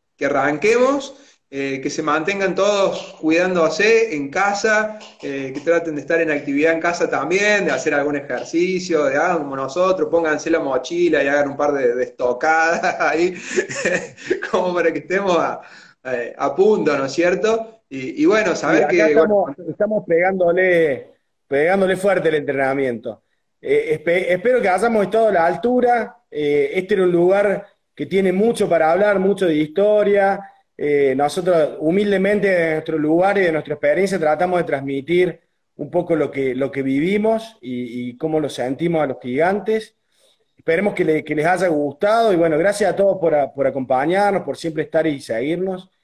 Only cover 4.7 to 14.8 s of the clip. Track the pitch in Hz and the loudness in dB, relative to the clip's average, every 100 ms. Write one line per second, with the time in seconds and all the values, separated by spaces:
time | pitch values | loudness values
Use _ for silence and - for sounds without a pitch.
4.7 | 214 214 - - - 143 139 135 143 147 | 0 -2 -8 -18 -14 -10 -8 -8 -6 0
5.7 | 170 165 147 135 165 160 143 147 143 160 | 0 0 -6 -2 0 0 -2 -2 0 2
6.7 | 160 170 170 160 139 151 190 208 208 165 | 2 -2 -2 -2 -2 -2 0 2 2 0
7.7 | 131 156 143 147 143 - 123 - 165 180 | -2 0 0 0 -4 -6 -8 -4 -2 0
8.7 | 185 - 156 139 139 180 165 139 135 135 | -2 -2 0 0 0 0 -2 -4 -6 -6
9.7 | 180 185 185 147 165 160 147 165 165 143 | 0 0 0 0 0 0 -2 0 0 0
10.7 | 127 - 175 175 151 139 147 143 135 147 | -4 -4 0 2 2 2 0 0 -2 -2
11.7 | 139 120 123 123 - 123 123 156 160 165 | 0 0 0 -4 -4 -4 0 2 2 2
12.7 | 165 180 - 156 156 180 180 - 185 - | 0 -2 -2 0 0 -2 -4 -8 -4 -4
13.7 | - 170 180 - - - 381 - 190 180 | -4 -4 -4 -6 -12 -6 -6 -2 -2 0
14.7 | 175 | 0